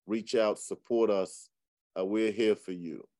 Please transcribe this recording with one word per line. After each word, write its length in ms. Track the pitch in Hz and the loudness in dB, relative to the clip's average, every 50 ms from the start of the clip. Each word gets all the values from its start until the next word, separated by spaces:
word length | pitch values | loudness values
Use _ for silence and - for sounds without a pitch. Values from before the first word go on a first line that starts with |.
| _ | _
reach 280 | 95 110 113 101 - - | -6 -6 -4 -2 0 2
out, 240 | 113 110 107 101 - | 2 2 2 0 -2
support 520 | - - 95 - _ - 120 117 113 104 | -6 -10 -10 -10 _ -2 2 4 4 4
us. 380 | 101 95 92 - - - - - _ _ _ _ _ _ _ _ _ 92 | 4 2 0 -2 -6 -16 -20 -20 _ _ _ _ _ _ _ _ _ -4
Uh, 60 | 95 | -2
we're 260 | 98 107 113 110 107 | 0 0 0 0 0
here 220 | 98 113 113 107 101 | 0 2 2 2 2
for 160 | - - 95 | 0 -2 -8
you. 340 | 90 87 85 80 69 50 - - _ | -10 -8 -8 -10 -10 -12 -14 -20 _